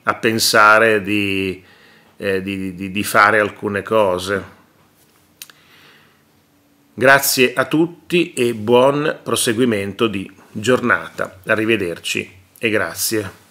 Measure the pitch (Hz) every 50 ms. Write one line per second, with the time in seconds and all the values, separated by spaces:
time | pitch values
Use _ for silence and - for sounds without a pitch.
0 | _ 113 104 - - 117 113 113 104 - - 113 107 107 107 110 113 113 110 104
1 | 95 98 104 104 101 98 98 95 95 95 90 90 - - - _ _ _ _ _
2 | _ _ _ - - 98 95 95 95 98 98 95 95 95 90 87 98 98 92 104
3 | 98 - - 110 104 104 110 110 104 101 - - - 107 101 101 95 - 110 110
4 | 104 95 90 90 90 92 101 95 90 87 - _ _ _ _ _ _ _ _ _
5 | _ _ _ _ _ _ _ _ - - - _ _ _ _ _ - - - _
6 | _ _ _ _ _ _ _ _ _ _ _ _ _ _ _ _ _ _ _ -
7 | 113 131 139 135 135 - - 135 127 123 123 - 131 - - 151 170 165 170 -
8 | _ - 165 175 165 - - 139 123 120 120 110 104 107 120 120 127 139 139 147
9 | 147 156 - - - - 117 113 - 127 113 107 131 120 110 101 98 101 95 -
10 | 120 113 98 98 95 - - - - - - 110 107 110 127 117 117 120 98 85
11 | 82 82 - - 101 - - - - - 110 107 110 110 117 104 98 85 82 -
12 | - - - 113 - - - - _ _ _ _ - 113 104 107 90 82 80 -
13 | - - 117 110 104 95 - - _ _